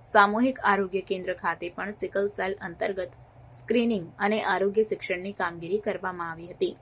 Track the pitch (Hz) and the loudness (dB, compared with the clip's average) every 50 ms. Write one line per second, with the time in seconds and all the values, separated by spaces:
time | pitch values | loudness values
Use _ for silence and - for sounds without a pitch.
0 | - - - 214 202 202 208 220 247 269 262 - - 202 202 196 196 185 185 190 | -14 6 8 8 8 8 6 2 2 2 2 2 2 2 4 4 2 0 -2 -4
1 | 185 - 190 185 180 185 185 180 - 175 165 - 175 175 175 - 175 196 208 - | -2 -2 -4 -4 -2 -6 -6 -2 -2 -4 -2 -2 -6 -8 -6 -6 -8 -8 -6 -6
2 | - - - 196 202 202 202 - 185 190 196 - 202 180 170 - 180 185 196 185 | -8 -4 -2 0 -2 0 -2 -4 -4 -4 -4 -6 -8 -12 -6 -4 -4 -4 -2 -4
3 | 180 175 - - - - - - - - - - - - 226 247 233 233 226 190 | -6 -8 -10 -20 -20 -20 -20 -20 -20 -14 -14 -14 -2 2 2 4 4 4 0 0
4 | 165 170 - - 202 202 214 220 - - 190 180 190 202 196 220 220 220 202 - | -4 -8 -6 -2 0 2 2 2 2 0 2 2 2 2 4 2 2 2 0 -6
5 | - - 190 175 180 196 202 - 190 170 170 170 165 165 190 214 - 220 185 180 | -2 -4 -4 -4 -4 -8 -4 -4 -4 -4 -4 -8 -4 -2 -2 0 0 -2 -4 -4
6 | 196 185 180 175 170 165 165 165 170 170 180 - 196 175 - - | -4 -6 -6 -4 -6 -8 -8 -10 -12 -14 -4 -2 -2 -2 -2 -6